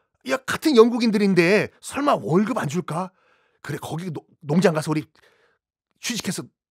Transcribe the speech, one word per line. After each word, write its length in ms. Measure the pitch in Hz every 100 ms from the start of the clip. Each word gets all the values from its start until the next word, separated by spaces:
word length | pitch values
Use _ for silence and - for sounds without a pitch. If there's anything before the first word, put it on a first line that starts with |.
| _ _ 254
"야, 80 | 262
같은 380 | - - 320 233
영국인들인데 920 | 233 233 226 208 202 180 170 202 127 _
설마 360 | - 277 285 190
월급 360 | 110 175 214 240
안 100 | 147
줄까? 420 | 165 - 156 185 _ _ _ _ _
그래, 160 | - 147
거기 300 | - 156 185
노-, 160 | 143 - _
농장 340 | 143 165 185
가서 160 | 156 156
우리 140 | 151 120 _ _ _ _ _ _ _ _ _
취직해서 420 | - 226 - 175 151 _ _